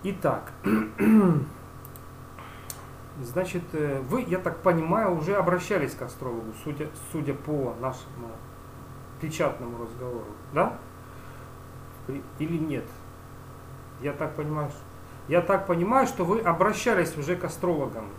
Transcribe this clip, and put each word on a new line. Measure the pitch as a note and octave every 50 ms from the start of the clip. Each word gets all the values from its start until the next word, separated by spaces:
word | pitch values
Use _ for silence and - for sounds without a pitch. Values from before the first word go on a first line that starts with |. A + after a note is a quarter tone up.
| -
Итак, | G3 G3 - - D3+ A#2+ G2+ - - - - -
<clears throat> | F#3+ G#3+ - - - - - G3+ G#3+ A3 A3 G3+ F3+ D#3+ D3 C3 - - - - - - - - - - - - - - - - - - - - - - - - - - - - - - - - - - -
значит, | C3 A#2 B2 F3 F#3 F3+ - F3+ E3+ - -
э, | D#3+ D3+ D3 C#3 C3+
вы, | C3 B2+ E3+ B3+
я | A#3 F#3 F3 F#3
так | F#3 - - -
понимаю, | - F#3+ E3+ E3 D#3+ D#3+ F3+ A3 A3 G3 F3 E3
уже | D3+ E3 G3
обращались | G3+ F3+ F3+ F3+ F3+ F3 - G#3 F#3 D3 B2+ -
к | -
астрологу, | C3 A#2+ - - C3 B2+ A#2 A#2 A2 A2 G#2+ - -
судя, | D3+ D3 C#3+ D3+ D3+ - - - -
судя | - E3 D3 C3+ C3+
по | C3+ - D3+ D3+ D3 C3+ A#2+ A2+ A2+
нашему | B2+ C3 C3 C3 - - - B2+ A#2+ A2+ A2 - - - - - - - - - - - - - - - - -
печатному | - D#3 D3+ - E3 C#3+ - - B2+ A#2+ A#2+ A#2 A#2
разговору, | A2 - B2 B2+ B2+ B2 A2+ G#2+ G#2 - - - C3 C#3
да? | D3+ F#3 A3+ A#3+ - - - - - - - - - - - - - - - - - - - - - - - - - - -
При-, | C3+ C#3 - - - -
или | D3+ D#3 E3+ E3
нет? | D#3 D#3 C#3+ A#2+ - - - - - - - - - - - - - - - - - - - - - - - -
Я | B2 C#3+ C#3
так | - D#3+ D#3 -
понимаю, | - D3+ D3+ D3+ D3+ D3 C#3
ш-, | - - - - - - - - - - - -
я | D3 F3
так | E3+ - G3 F#3+ F#3+ -
понимаю, | F3 E3 F3 G3+ A#3+ C4+ C4 -
что | - - F3+
вы | E3 G3+ A3+
обращались | A3 F3+ E3 D#3+ F#3+ G#3 G#3 - - B3 A3 F#3 E3+ - - D3+
уже | C#3+ C#3+ F3+
к | F3 -
астрологам | - - - - F3+ E3+ D3+ C#3 A#2+ G#2+ A#2 A2 G#2 F#2